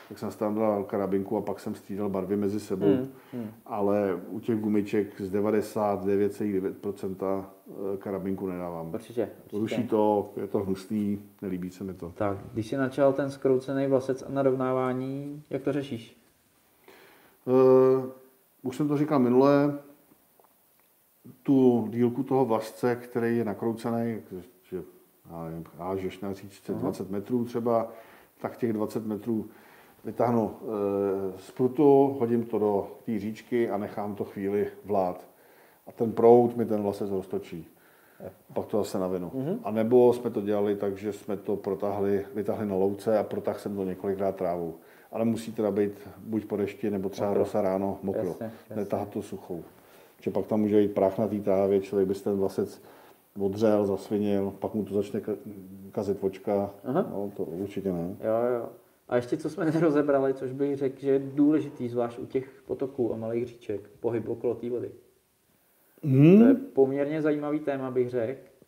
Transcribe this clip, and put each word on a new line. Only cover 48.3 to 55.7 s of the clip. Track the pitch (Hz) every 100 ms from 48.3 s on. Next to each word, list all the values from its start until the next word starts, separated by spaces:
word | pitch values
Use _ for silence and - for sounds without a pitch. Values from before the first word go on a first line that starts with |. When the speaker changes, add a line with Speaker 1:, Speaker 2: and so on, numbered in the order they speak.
| 80 113
Speaker 2:
jasně. | - - 110
Speaker 1:
Netahat | 98 98 104
to | 113
suchou. | 98 95 - 87 - - - - - _
Že | 113
pak | 98 95
tam | 107
může | 107 107
být | 101
prach | 101 95 107
na | 107
té | 104
trávě, | 101 95 98 101
člověk | 95 101 95
by | 98
si |
ten | 107 98
vlasec | 95 - 95 - - - - - _ 101
odřel, | 98 101 110 104 101
zasvinil, | 95 - 104 104 98 98 98
pak | 95
mu | 110 98
to |
začne | 101 101 107
ka-, | 101 101 107 98 92